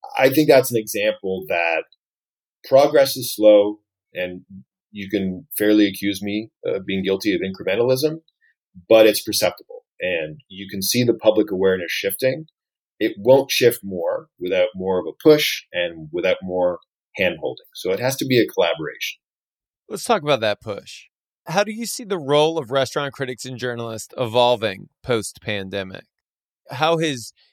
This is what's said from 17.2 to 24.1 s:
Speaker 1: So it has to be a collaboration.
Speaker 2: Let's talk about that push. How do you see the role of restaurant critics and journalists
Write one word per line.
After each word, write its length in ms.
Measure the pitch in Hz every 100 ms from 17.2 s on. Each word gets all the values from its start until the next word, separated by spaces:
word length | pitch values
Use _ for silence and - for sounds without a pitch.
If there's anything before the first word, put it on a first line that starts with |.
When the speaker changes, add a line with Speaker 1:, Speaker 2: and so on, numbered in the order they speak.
| 92 80 73 64 -
Speaker 1:
So 180 | - 90
it 80 | 92
has 160 | 127 131
to 80 | 131
be 140 | 123
a 80 | 104
collaboration. 720 | - 85 78 76 - - - _ _ _ _ _ _ _
Speaker 2:
Let's 160 | 202 -
talk 160 | 220
about 180 | 147 135
that 220 | 110 104
push. 460 | 110 101 - - - _ _ _ -
How 180 | 165
do 80 | 208
you 140 | 220 233
see 180 | -
the 140 | 226 190
role 400 | 135 147 156 165
of 140 | 117
restaurant 420 | 135 131 151 143
critics 320 | - 131 131 131
and 140 | 123
journalists 540 | 123 120 117 113 -